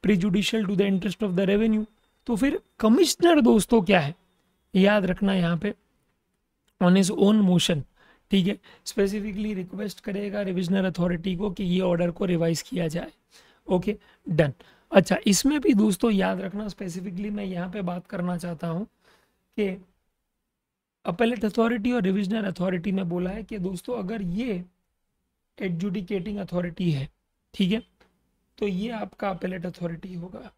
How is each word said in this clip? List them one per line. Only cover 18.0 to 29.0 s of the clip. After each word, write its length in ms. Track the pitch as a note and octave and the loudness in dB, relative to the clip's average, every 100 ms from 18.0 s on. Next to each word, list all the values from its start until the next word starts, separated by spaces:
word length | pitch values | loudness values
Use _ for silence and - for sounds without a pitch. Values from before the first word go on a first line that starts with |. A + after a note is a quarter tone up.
| - | -8
करना 300 | G3 F3 F3 | -6 -4 -4
चाहता 320 | F3 E3 E3+ | -6 -8 -6
हूँ 160 | E3 A3 _ _ _ _ _ _ - | -6 -6 _ _ _ _ _ _ -4
कि 120 | G3+ F#3 - _ _ _ _ _ _ _ _ _ _ _ | -4 -4 -14 _ _ _ _ _ _ _ _ _ _ _
appellate 400 | - F3 A#3 A#3+ | -8 0 0 0
authority 500 | G#3+ - A3+ A#3+ G#3+ | -2 0 0 0 0
और 80 | B3 | 0
रिविजनर 420 | F#3+ F#3+ F#3+ A3+ | 0 0 0 -2
अथॉरिटी 480 | G3+ E3 F3+ F#3 E3+ | -4 -4 -2 -2 -2
में 160 | F#3+ F3+ | -2 -2
बोला 220 | F3 F3+ | -2 -4
है 120 | G#3 | -6
कि 160 | G3+ G#3+ | -10 -6
दोस्तों 380 | F3+ F3+ - B3 | -6 -6 -8 -6
अगर 240 | F#3 A3+ | -6 -6
ये 400 | F#3 F3+ B3+ F#3 F3+ _ _ _ _ _ _ _ _ - | -6 -4 -4 -6 -8 _ _ _ _ _ _ _ _ -8
एडजुडिकेटिंग 800 | F#3+ E3+ G3+ G3 F3+ G3+ F3+ G3+ | -6 -4 -4 -4 -4 -6 -4 -8
अथॉरिटी 520 | F#3+ F3 F3 E3 F3+ | -6 -4 -4 -2 0
है, 180 | C#3+ C3+ _ _ _ _ | 0 -4 _ _ _ _
ठीक 180 | - F#3+ | -2 0
है, 100 | A3 - _ _ _ _ _ _ _ | 0 -4 _ _ _ _ _ _ _
तो 80 | G#3 | -4
ये 240 | F#3 A3 | -4 -6
आपका 440 | A3+ | -6